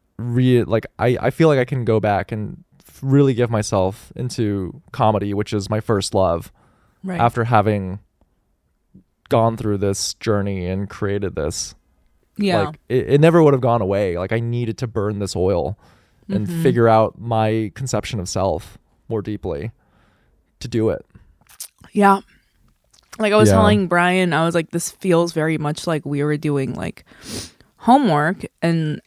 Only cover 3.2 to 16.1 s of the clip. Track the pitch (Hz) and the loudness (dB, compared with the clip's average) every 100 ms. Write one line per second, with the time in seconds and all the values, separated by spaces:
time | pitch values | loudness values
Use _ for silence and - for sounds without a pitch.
3.2 | 139 117 120 113 107 101 92 104 - - | 4 4 0 0 0 0 0 -2 -14 -10
4.2 | 123 - 110 101 92 - - - 113 107 | -8 -2 -2 -2 -6 -10 -18 0 2 2
5.2 | 101 101 104 104 95 107 - 104 - 104 | -2 -4 -2 -4 -2 -4 0 -2 0 0
6.2 | 92 85 - _ _ _ _ _ 190 180 | 2 0 -6 _ _ _ _ _ -10 0
7.2 | 120 120 117 117 104 104 95 95 - _ | 0 0 2 2 2 0 -4 -10 -14 _
8.2 | _ _ _ _ _ _ _ - _ _ | _ _ _ _ _ _ _ -20 _ _
9.2 | _ 123 113 113 107 101 101 98 - - | _ 2 2 0 -4 -2 -2 -2 -6 -6
10.2 | - 104 101 95 90 95 101 - 104 101 | -2 -2 -2 -4 -4 -4 -6 -6 -4 -2
11.2 | 98 82 76 - - - _ _ _ _ | -4 -4 -6 -6 -10 -14 _ _ _ _
12.2 | _ - 202 175 - 156 _ 127 - 143 | _ -6 -2 0 -2 -8 _ -2 2 4
13.2 | 160 165 156 135 120 117 98 98 98 85 | 6 6 6 4 2 0 0 0 -2 -2
14.2 | 104 117 117 120 117 110 127 110 101 101 | -4 -4 -4 -4 -4 -6 -6 -4 -4 -4
15.2 | 101 - 92 90 71 101 _ _ _ | -6 -2 0 0 -2 -8 _ _ _